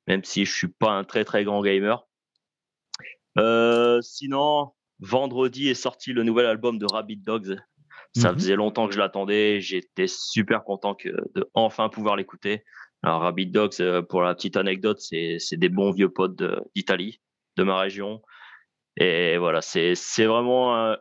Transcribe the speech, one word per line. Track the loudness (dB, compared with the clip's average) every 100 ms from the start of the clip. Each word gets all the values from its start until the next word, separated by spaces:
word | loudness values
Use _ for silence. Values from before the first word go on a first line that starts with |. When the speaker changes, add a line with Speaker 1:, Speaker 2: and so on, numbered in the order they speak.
| -2
Speaker 1:
Même | -2 -2
si | -2 -2
je | -2
suis | -6
pas | 0 0
un | 0 -2
très, | -2 0
très | 0 0
grand | 0
gamer. | 2 2 2 0 -4 _ _ _ _ _ _ _ _ -18 -18 -20 _ 0
Euh, | 4 4 4 4 4 2
sinon, | 0 -8 -6 -2 0 0 -4 -10 _ _
vendredi | -4 -2 0 0 -2 0 -2
est | -2
sorti | -4 -6 -6 -2
le |
nouvel | 2 2 2
album | 2 -2 -2
de | -2
Rabid | -4 -6 -10
Dogs. | -6 -6 -4 -8 -12 _ _ -20 -8 0
Ça | 2
Speaker 2:
Mhm. | 2
Speaker 1:
faisait | 2 2
longtemps | 0 0 -2
que | 0
je |
l'attendais. | 0 -2 -2 2 2 0
J'étais | -2 -6 -6 -2 -2
super | -2 -4 -2 0 0 -2
content | -4 -4 -6
que, | -6 -6 -6 -4
de | -2
enfin | 2 0 2 -2
pouvoir | -2 -2 -2
l'écouter. | -4 -8 -6 -6 -8 -20 -20 _
Alors, | -2 0
Rabid | 0 0 0
Dogs, | 2 0 0
euh, | 0 0
pour | 0 0
la | 0 0
petite | -4 -2
anecdote, | -2 0 -2 -2
c'est, | -4 -6 -4 -4
c'est | -6 0
des | 2
bons | 4 2
vieux | 4 2
potes | 2 -2 -2
de, | -4 -4 -6 -6
d'Italie, | -4 -4 -4 -12 _ _ _ -2
de |
ma | 0 2
région. | 0 -4 -10 -10 -16 -20 -20 -20 _ _ _ 0
Et | 2 4 2 2
voilà, | 2 0
c'est, | 0 0 2 0
c'est | -2 0 2
vraiment, | 2 2 2 2 2
euh, | 0 -2